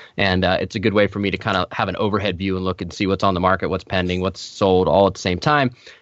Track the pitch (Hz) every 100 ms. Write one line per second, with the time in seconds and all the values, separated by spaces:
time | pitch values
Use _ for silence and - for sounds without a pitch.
0 | - - 101 92 90 92 - 110 104 101
1 | 101 101 101 95 110 95 90 - 98 90
2 | 107 101 101 87 98 92 92 90 87 -
3 | 98 95 101 90 92 95 78 92 - 92
4 | 90 90 95 - - - 98 92 82 87
5 | 95 92 95 90 151 147 127 - - -